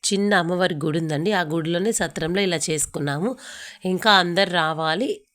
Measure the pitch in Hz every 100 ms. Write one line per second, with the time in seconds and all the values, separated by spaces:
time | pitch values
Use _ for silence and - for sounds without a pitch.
0 | - 196 202 202 165 180 180 156 156 160
1 | 160 147 180 202 160 165 160 175 208 220
2 | 165 - 160 185 190 165 - 156 - 147
3 | 143 143 208 254 - - - - 185 180
4 | 214 196 175 170 196 175 156 156 160 165
5 | 277 415 _